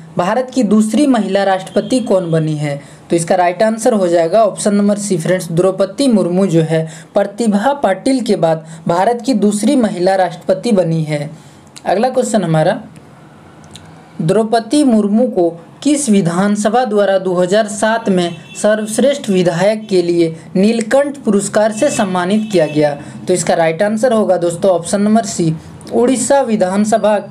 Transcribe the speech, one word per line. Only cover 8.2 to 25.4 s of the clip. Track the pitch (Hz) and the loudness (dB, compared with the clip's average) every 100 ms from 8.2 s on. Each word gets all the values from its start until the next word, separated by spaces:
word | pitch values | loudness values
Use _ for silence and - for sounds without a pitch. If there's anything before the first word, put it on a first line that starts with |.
के | 214 185 | 0 0
बाद | 165 160 - - - | 0 -2 -6 -10 -4
भारत | 170 202 240 - | 0 0 0 -2
की | |
दूसरी | 214 208 208 220 277 | 2 2 2 0 2
महिला | 214 175 185 | 0 0 0
राष्ट्रपति | 190 180 160 - 185 240 | 2 0 -2 -4 -2 0
बनी | 202 165 160 | 2 2 0
है। | 151 151 143 - - - - - | -2 -4 -6 -14 -20 -20 -20 -10
अगला | - 185 254 | -4 0 0
question | 254 233 226 | 0 0 0
हमारा, | 175 160 160 220 - - - - - - - - - - - - - - | 0 2 2 -2 -6 -20 -20 -20 -20 -20 -20 -20 -20 -20 -20 -20 -18 -6
द्रौपदी | 160 196 220 233 220 294 | -2 0 0 -2 0 2
मुर्मू | 277 220 202 214 254 | 4 2 2 2 0
को | 190 170 160 - - | 0 0 -2 -16 -6
किस | 277 285 233 | -2 0 2
विधानसभा | 196 165 170 202 208 214 233 | 2 2 0 0 0 0 0
द्वारा | 254 208 196 190 | 0 2 2 0
दो | 185 | 0
हज़ार | 180 180 208 214 | 0 2 2 0
सात | 208 220 226 226 | -2 -2 0 0
में | 185 170 170 - - | 0 0 -6 -16 -4
सर्वश्रेष्ठ | 208 214 214 - 269 285 - | 0 0 -2 0 0 0 -2
विधायक | 190 175 165 196 220 214 | 0 0 2 0 -2 -2
के | 185 | 0
लिए | 170 170 165 160 - 185 | 2 2 0 -2 -6 0
नीलकंठ | 208 226 220 262 285 277 | 2 2 0 0 0 -2
पुरस्कार | - 202 196 214 214 | -2 0 0 0 0
से | 214 294 | 0 -2
सम्मानित | - 202 180 175 214 214 | 0 -2 -2 0 0 0
किया | 180 151 | 0 0
गया? | 147 151 147 - - - | 2 0 -2 -12 -10 -4
तो | |
इसका | 180 170 | -2 0
right | 170 165 165 | 0 0 0
answer | 208 214 254 | -2 0 0
होगा | 220 185 175 | 0 2 0
दोस्तों | 175 165 196 | -2 0 0
option | 175 165 202 | 0 0 -2
number | 208 220 | 2 2
सी, | 226 - | 0 -2